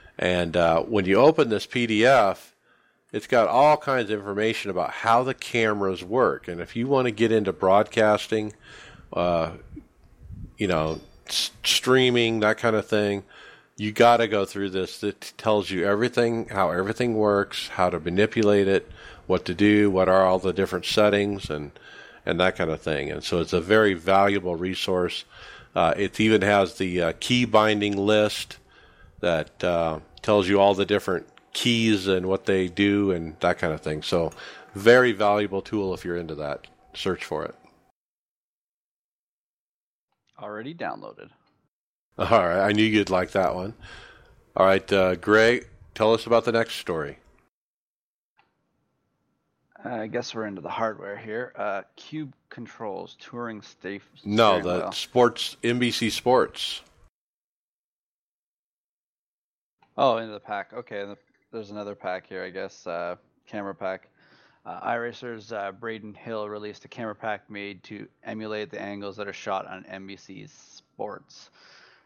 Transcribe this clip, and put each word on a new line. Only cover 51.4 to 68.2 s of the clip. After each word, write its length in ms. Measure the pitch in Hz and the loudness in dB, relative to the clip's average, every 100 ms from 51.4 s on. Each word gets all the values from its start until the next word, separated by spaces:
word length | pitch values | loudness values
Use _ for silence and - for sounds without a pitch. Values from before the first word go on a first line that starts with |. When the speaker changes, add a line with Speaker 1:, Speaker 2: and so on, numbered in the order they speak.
| 123 - | -10 -8
Speaker 2:
Uh, 260 | 104 98 95 - | -8 -8 -10 -20
Cube 380 | - 156 143 - _ | -16 -12 -12 -16 _
Controls 640 | - 113 - 110 92 90 - | -18 -18 -14 -12 -12 -14 -20
Touring 420 | - 120 117 107 | -16 -12 -12 -12
Sta-, 380 | - - 92 101 _ _ | -18 -16 -12 -12 _ _
Speaker 1:
No, 340 | 101 107 110 90 | -2 4 4 4
Speaker 2:
Steering 40 | |
Speaker 1:
the 200 | 85 87 | 0 -4
Speaker 2:
Wheel. 80 | 73 | -4
Speaker 1:
sports, 640 | - - 127 120 - - - | -8 -2 4 4 2 -10 -6
N 140 | 117 123 | -2 0
B 120 | 120 | -2
C 200 | - - | -2 -4
Sports. 720 | - 123 123 - - - - - _ _ _ _ _ _ _ _ _ _ _ _ _ _ _ _ _ _ _ _ _ _ _ _ _ _ _ _ _ _ - | -2 0 2 0 -4 -10 -10 -16 _ _ _ _ _ _ _ _ _ _ _ _ _ _ _ _ _ _ _ _ _ _ _ _ _ _ _ _ _ _ 0
Speaker 2:
Oh, 220 | 135 113 | 0 0
into 140 | 110 | -4
the 80 | 104 | -12
pack. 320 | - 101 95 | -10 -10 -10
Okay, 320 | 120 117 104 | -14 -12 -10
the, 120 | 101 101 _ _ _ | -12 -14 _ _ _
there's 180 | 117 101 | -14 -12
another 240 | 104 104 | -12 -12
pack 320 | 101 95 92 - | -10 -8 -8 -10
here, 160 | 95 | -12
I 80 | 92 | -12
guess. 360 | 92 95 - 90 | -10 -12 -14 -10
Uh, 300 | 85 87 90 _ _ _ | -8 -8 -10 _ _ _
camera 280 | 104 98 | -12 -10
pack. 340 | 95 95 92 _ _ _ _ _ _ - | -10 -8 -10 _ _ _ _ _ _ -18
Uh, 140 | 90 - | -10 -6
iRacer's, 640 | 117 120 113 123 113 107 | -6 -6 -12 -14 -14 -12
uh, 200 | 110 98 | -10 -10
Braden 400 | 98 113 110 107 | -10 -12 -12 -14
Hill 360 | 101 117 110 104 | -16 -12 -10 -8
released 360 | 104 104 101 | -10 -12 -16
a 40 | - | -18
camera 260 | - 113 | -12 -12
pack 340 | 104 113 101 - | -10 -8 -8 -10
made 340 | 101 101 95 | -12 -12 -14
to 220 | - 107 104 _ | -16 -16 -18 _